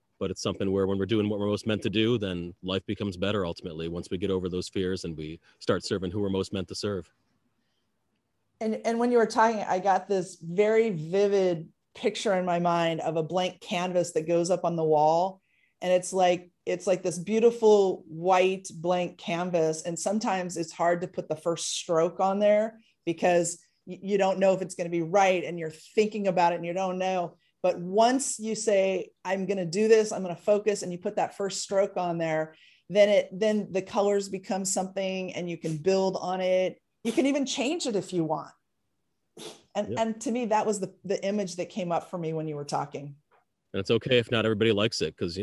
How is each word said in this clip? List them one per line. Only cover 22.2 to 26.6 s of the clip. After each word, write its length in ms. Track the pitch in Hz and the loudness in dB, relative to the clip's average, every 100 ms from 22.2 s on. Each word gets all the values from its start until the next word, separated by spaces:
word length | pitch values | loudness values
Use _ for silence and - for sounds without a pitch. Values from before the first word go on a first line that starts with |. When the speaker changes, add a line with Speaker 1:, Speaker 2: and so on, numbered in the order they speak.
| 190 196 | 0 2
Speaker 2:
there 400 | 208 208 220 - _ _ 170 | 4 4 0 -6 _ _ -6
because 540 | 165 185 175 170 - _ _ - | 0 2 4 2 -6 _ _ -18
y-, 140 | 180 | -12
you 160 | 196 202 | -2 2
don't 220 | 196 190 | 2 4
know 140 | 190 | 2
if 80 | 180 | 2
it's 120 | 180 | -2
gonna 160 | - 170 | -6 -4
be 140 | 170 | -2
right, 400 | 160 202 190 180 | 2 4 4 2
and 160 | 147 170 | -2 -6
you're 100 | 160 | -8
thinking 580 | 156 - - 214 214 196 | -10 -2 0 0 0 0
about 260 | 180 170 | 4 2
it 20 | |
and 100 | 170 | 2